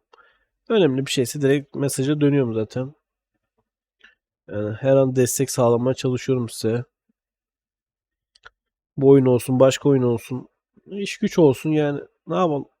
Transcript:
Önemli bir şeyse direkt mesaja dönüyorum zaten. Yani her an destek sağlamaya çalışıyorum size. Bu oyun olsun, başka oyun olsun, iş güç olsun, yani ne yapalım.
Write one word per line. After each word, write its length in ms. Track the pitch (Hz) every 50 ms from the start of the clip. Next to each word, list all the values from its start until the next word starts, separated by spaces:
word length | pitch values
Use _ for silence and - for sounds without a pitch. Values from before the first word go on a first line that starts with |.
| _ _ _ _ _ _ _ _ _ _ _ _ _ -
Önemli 380 | 240 214 180 147 127 131 135
bir 40 | -
şeyse 300 | - - 123 117 - 151
direkt 340 | 143 135 139 147 139 - -
mesaja 440 | 135 139 139 - - 135 139 151 151
dönüyorum 340 | 147 143 139 143 131 117 110
zaten. 400 | 110 110 - - 123 131 135 151 _ _ _ _ _ _ _ _ _ _ _ _ _ _ _ _ _ _ _ _ _ _ - _ _ _ _ _ _ _ -
Yani 260 | 98 104 107 104 110
her 220 | 107 - 135 135
an 200 | 139 135 131 127
destek 340 | 131 127 120 - - 139 -
sağlamaya 440 | - - 127 117 120 117 120 131 131
çalışıyorum 540 | - - 131 127 123 - - 131 127 120 113
size. 360 | - - - 110 113 120 123 - _ _ _ _ _ _ _ _ _ _ _ _ _ _ _ _ _ _ _ _ _ _ _ _ _ _ _ _ _ _ _ - - _ _ _ _ _ _ _ _
Bu 120 | - 135 135
oyun 180 | 139 139 131
olsun, 340 | 127 127 120 - - 131 127
başka 280 | 131 135 127 - - 147
oyun 140 | 139 131 123
olsun, 460 | 123 120 113 - - 131 127 - - _ _ _ _ _ _ _
iş 320 | - - 202 202 190 - -
güç 200 | - 196 - -
olsun, 320 | 165 143 127 - - 156
yani 300 | 156 151 151 147 143 139 - - _ _ _
ne 100 | - 160
yapalım. 320 | 180 185 170 147 139 - - _ _